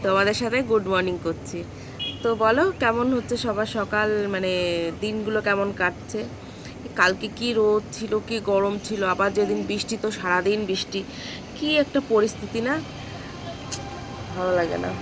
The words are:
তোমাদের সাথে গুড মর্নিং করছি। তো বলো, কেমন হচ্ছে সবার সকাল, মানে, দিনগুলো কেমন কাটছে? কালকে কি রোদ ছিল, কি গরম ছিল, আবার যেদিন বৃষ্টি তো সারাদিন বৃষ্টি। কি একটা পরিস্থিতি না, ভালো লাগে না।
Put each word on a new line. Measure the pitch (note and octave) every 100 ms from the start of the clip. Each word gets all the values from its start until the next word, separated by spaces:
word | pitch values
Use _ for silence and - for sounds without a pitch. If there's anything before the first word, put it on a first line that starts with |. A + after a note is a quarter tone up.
তোমাদের | G3 G3 G3 G#3+
সাথে | A#3 A#3+ B3
গুড | A3 F#3+
মর্নিং | F#3+ F3+ F3+ E3
করছি। | D#3+ - F3 E3+ - - - - -
তো | A#3 A3+
বলো, | A3 B3 F#4 F4+
কেমন | B3 A#3 B3 B3+
হচ্ছে | - A#3+ B3
সবার | G3+ G#3+ A#3
সকাল, | G3 G#3 G#3+ G#3+ G3+
মানে, | G3 F#3 F3+ F3 E3+ E3+ E3
দিনগুলো | G#3+ G#3+ G#3 G#3+ G#3
কেমন | G3+ G3 G3
কাটছে? | F3+ F3+ - G#3+ A#3+ - - - - - - -
কালকে | F3 F#3+ G#3+ -
কি | A#3+ A3
রোদ | G#3+ G#3+ G#3 -
ছিল, | A3 G#3 G3+
কি | A3+ G3+
গরম | G3 G3+ G3+ -
ছিল, | G#3+ F#3+
আবার | F#3 G3+ G3
যেদিন | G3+ G#3 G3
বৃষ্টি | G#3 - A3
তো | G#3+ G#3
সারাদিন | F#3 F3+ F#3 G#3+ G3+
বৃষ্টি। | F#3+ - G3 F#3+ - - - - -
কি | D4+ D4+
একটা | C#4+ C#4 C#4
পরিস্থিতি | A3 G#3 - G3+ A3+ A#3
না, | D#4 D4+ - - - - - - E4+ - - - - - - - F3+
ভালো | F#3 F3+
লাগে | E3+ E3+ F3+
না। | F#3